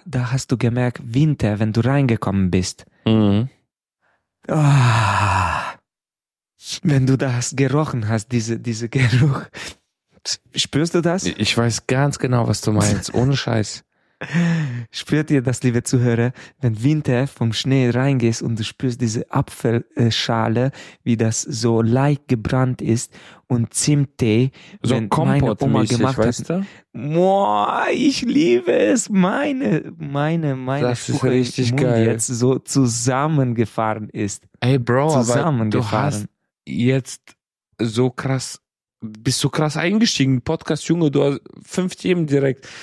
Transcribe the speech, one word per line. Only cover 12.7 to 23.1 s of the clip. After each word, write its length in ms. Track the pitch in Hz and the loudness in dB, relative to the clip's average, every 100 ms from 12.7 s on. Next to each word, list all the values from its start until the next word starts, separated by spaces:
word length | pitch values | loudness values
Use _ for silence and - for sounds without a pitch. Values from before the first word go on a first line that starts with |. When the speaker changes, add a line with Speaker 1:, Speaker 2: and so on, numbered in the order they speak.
Speaker 2:
meinst. 420 | 107 104 101 - | 2 2 0 -2
Ohne 220 | - 131 131 | 0 0 0
Scheiß. 460 | - 110 101 - - _ _ - 127 165 170 165 143 120 117 | -2 -2 -4 -8 -18 _ _ -16 -4 0 2 0 -2 -6 -10
Speaker 1:
Spürt 380 | - - 151 151 | -12 -2 -2 2
ihr 120 | 143 | 0
das, 180 | 123 120 | 0 -2
liebe 220 | 127 117 | 0 0
Zuhörer, 480 | - 127 123 117 120 - - _ | 0 0 2 2 0 -4 -16 _
wenn 200 | 123 107 | -4 0
Winter 460 | 131 156 147 123 139 | 0 0 0 0 -2
vom 240 | - 113 | -2 -4
Schnee 360 | 110 131 135 123 | -2 0 2 2
reingehst 520 | 120 139 135 117 113 | 2 2 2 2 0
und 160 | 123 113 | -4 -4
du 60 | |
spürst 380 | 104 - 131 120 | -6 -6 -6 -2
diese 280 | 117 117 - | -4 -4 -4
Apfelschale, 1400 | 135 - - 117 117 - - 117 - - 117 113 113 135 - - - | -4 -4 -4 -2 -2 -2 0 0 0 -2 0 0 0 0 -4 -14 -8
wie 140 | 131 113 | -2 0
das 240 | 110 110 | 0 -2
so 400 | - 117 117 113 | -6 -2 0 2
leicht 460 | 110 127 143 143 - | 2 2 2 0 -2
gebrannt 520 | 123 104 131 127 - | -2 0 0 0 -2
ist 320 | - 117 - | -2 -2 -4